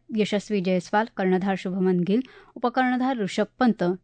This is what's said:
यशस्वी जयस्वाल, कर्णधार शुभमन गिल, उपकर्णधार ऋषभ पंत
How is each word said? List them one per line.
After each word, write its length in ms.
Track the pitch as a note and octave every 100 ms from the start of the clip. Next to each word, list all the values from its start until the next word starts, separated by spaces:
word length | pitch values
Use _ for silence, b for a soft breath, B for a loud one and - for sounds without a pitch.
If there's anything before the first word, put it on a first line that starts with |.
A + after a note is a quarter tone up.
| - A3
यशस्वी 440 | G3+ G#3 - G#3
जयस्वाल, 460 | F#3 F#3 - G#3 A3 -
कर्णधार 380 | F#3+ F#3 G3 F#3+
शुभमन 420 | F#3+ F#3+ F#3 F3+
गिल, 200 | F3 A3 C4 B B
उपकर्णधार 640 | - A#3+ C4 B3+ B3+ B3+ B3
ऋषभ 260 | F#3+ - G#3 _
पंत 260 | B3+ G#3 F3+ F#3